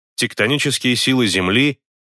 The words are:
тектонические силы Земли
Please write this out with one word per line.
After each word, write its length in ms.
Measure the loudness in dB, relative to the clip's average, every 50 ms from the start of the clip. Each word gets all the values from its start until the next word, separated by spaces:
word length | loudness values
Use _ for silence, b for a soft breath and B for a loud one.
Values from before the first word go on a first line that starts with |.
| _ _ _
тектонические 800 | -6 -6 -4 -2 -2 -2 0 0 0 -2 -2 -2 -2 0 0 0
силы 300 | 0 0 0 2 2 2
Земли 540 | 2 0 0 0 0 2 2 0 0 -2 -6 _ _ _ _